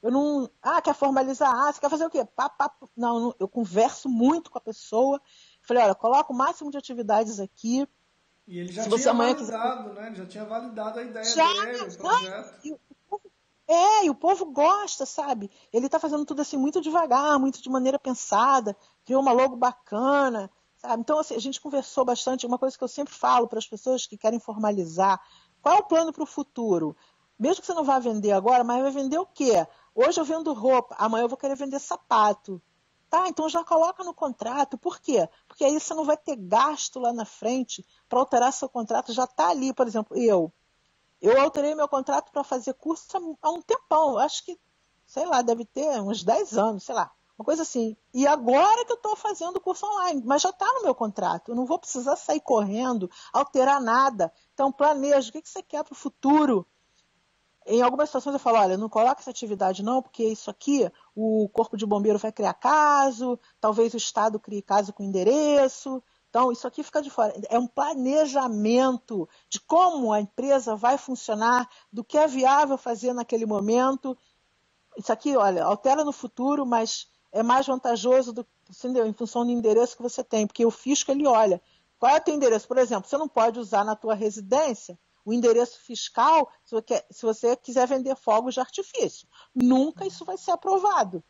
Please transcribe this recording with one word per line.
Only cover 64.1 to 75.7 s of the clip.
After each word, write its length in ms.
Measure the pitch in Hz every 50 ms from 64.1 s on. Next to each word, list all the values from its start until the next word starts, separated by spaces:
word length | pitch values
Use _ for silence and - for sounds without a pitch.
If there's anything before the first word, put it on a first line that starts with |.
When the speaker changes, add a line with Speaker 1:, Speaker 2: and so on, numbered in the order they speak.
| - - 208 220 214 214
Speaker 1:
crie 240 | _ - 202 208 196
caso 280 | _ 196 202 208 190
com 120 | 202 _ 202
endereço. 1000 | 196 196 190 214 208 254 302 302 294 294 285 269 262 - - - 277 262 262 _ _ _ _ _ _
Então, 240 | _ 233 254 254
isso 140 | 240 240 -
aqui 160 | 254 _ -
fica 220 | 294 - - 302 294
de 80 | 277
fora." 200 | - - 226 208 - 190 202 -
É 100 | 226 233
um 80 | 247 240
planejamento 1600 | _ - 277 285 330 269 254 254 277 302 311 294 254 285 269 247 220 208 208 214 233 247 262 262 254 240 _ _ 233 196 160 - _ _ _ _
de 120 | - -
como 520 | _ _ - 330 370 370 339 294 254 220
a 80 | 214 208
empresa 560 | 208 202 _ - 247 277 277 269 240 240 220
vai 220 | 208 202 240 269 277
funcionar, 720 | - - 254 247 - - 220 208 220 233 247 247 247 - _ _ _ _ -
do 100 | 208 240
que 140 | _ - 302
é 100 | 302 311
viável 520 | 254 262 254 262 277 285 302 277 269 262
fazer 340 | - - 233 208 202 247 247
naquele 320 | 247 - _ - 226 226
momento. 720 | 214 214 208 196 208 226 247 254 262 269 262 _ 262 254 _ _ _ _ _ _ _ _ _ _ _ _ _ _ _ _ -
Isso 160 | 202 - 233
aqui, 240 | 220 - 294 285 254
olha, 260 | 208 196 190 175 160
altera 400 | 170